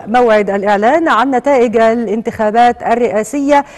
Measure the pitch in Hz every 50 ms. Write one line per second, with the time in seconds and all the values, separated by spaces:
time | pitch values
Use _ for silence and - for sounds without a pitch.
0 | - 202 226 247 247 226 214 214 202 202 196 202 190 208 208 196 214 240 294 339
1 | 330 311 240 214 247 277 262 240 - 285 285 247 233 240 208 226 226 226 226 240
2 | 233 185 208 233 214 233 - - 214 214 208 233 240 240 240 - - 196 233 233
3 | 240 - - 214 214 - - 294 277 285 285 285 277 - -